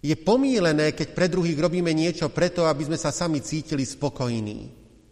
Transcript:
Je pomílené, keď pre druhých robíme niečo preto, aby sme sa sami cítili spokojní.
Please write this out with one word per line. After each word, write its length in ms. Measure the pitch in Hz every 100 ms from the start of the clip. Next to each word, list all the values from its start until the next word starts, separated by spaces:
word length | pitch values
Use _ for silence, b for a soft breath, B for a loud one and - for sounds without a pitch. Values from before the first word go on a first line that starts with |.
Je 120 | 143 156
pomílené, 760 | - 240 269 240 175 151 208
keď 140 | - 151
pre 120 | - 180
druhých 320 | 185 170 147
robíme 320 | 170 180 170
niečo 360 | 156 165 175 147
preto, 360 | 139 175 175 165
aby 200 | 143 147
sme 120 | 160
sa 120 | 151
sami 280 | - 175 151
cítili 400 | - 156 147 143 131
spokojní. 920 | - 143 - 123 113 107 110 104 - - - _